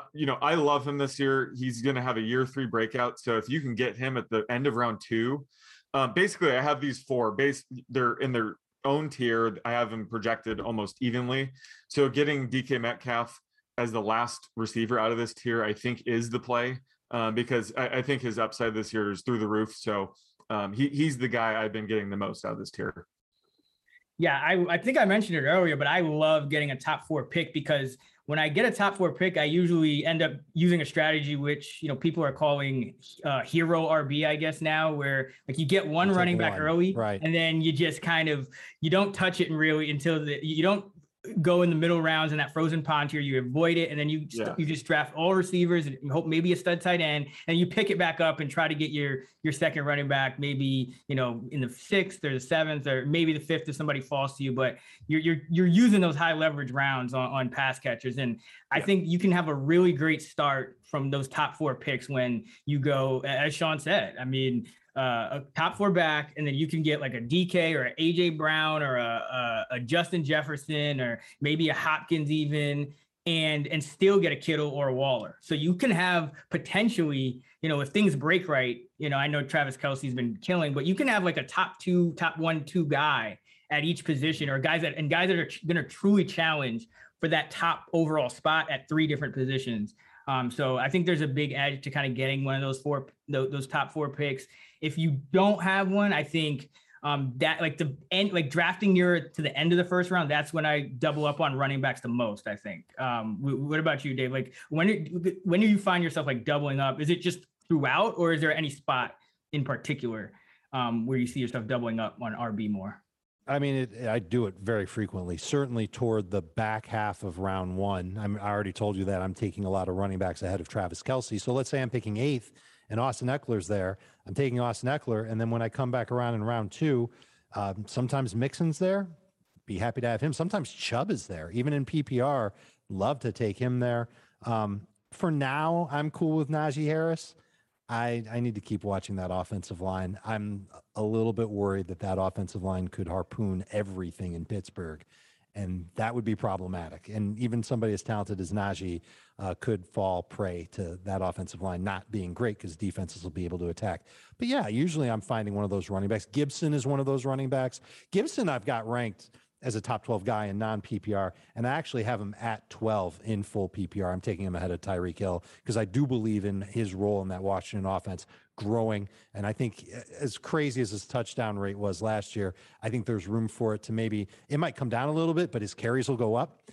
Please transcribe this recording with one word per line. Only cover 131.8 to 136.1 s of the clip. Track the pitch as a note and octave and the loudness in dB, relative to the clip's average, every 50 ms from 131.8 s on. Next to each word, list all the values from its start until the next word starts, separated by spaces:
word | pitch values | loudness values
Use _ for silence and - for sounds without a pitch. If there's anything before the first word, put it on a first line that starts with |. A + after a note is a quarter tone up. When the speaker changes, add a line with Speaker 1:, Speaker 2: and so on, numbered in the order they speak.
| C3+ | -2
Speaker 3:
P | - - D#3 | 0 -2 -2
P | C3+ - C3+ A#2+ | -2 0 0 2
R, | B2 C#3+ C#3+ C3+ A2+ G2+ - - - - _ _ _ - | 2 2 2 0 0 -2 -4 -8 -16 -20 _ _ _ -10
love | G2+ F#2+ G2 A#2+ D3 B2+ | -4 -2 0 0 0 -2
to | - A#2+ G2+ | -4 -6 -4
take | - A#2+ G#2 G2 - | -2 -2 -2 -2 -2
him | B2 B2 B2+ B2 | -2 -2 0 0
there. | B2 B2 A#2+ A#2 A#2 - - - _ _ _ _ - | 0 0 0 0 -2 -4 -8 -16 _ _ _ _ -6
Um, | A#2+ A#2 A2 G#2+ G2+ G2+ G2+ - - _ _ _ _ | -2 -2 0 0 -2 -4 -6 -8 -12 _ _ _ _
for | - - - F3 | -8 -4 -2 0
now, | D#3 D3 C#3 C3 C3+ D3 D#3 D#3+ E3+ E3+ F3 D3+ | 0 0 0 0 0 0 0 0 0 0 -2 -2
I'm | C#3 D3 D3 D#3 | -2 -2 -2 -2